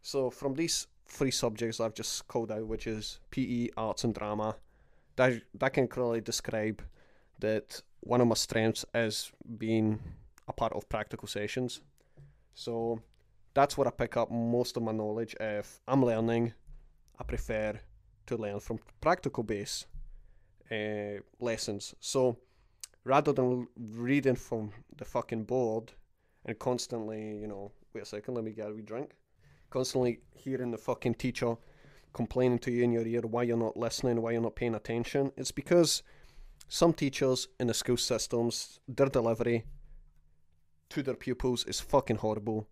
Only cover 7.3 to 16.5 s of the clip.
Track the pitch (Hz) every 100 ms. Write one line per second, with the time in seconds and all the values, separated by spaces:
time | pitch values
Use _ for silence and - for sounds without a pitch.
7.3 | - 107 110 - - - - - 123 120
8.3 | 113 - 113 110 107 - 120 113 104 -
9.3 | _ - 110 110 113 110 107 - - -
10.3 | - - - 113 - - 110 104 110 101
11.3 | 101 104 - 123 - - _ _ - -
12.3 | - _ - - 117 117 113 - _ _
13.3 | _ - - 143 - 127 - 117 - 117
14.3 | 117 117 120 120 - 113 110 107 110 113
15.3 | - 110 104 101 - - 135 123 113 113
16.3 | 117 117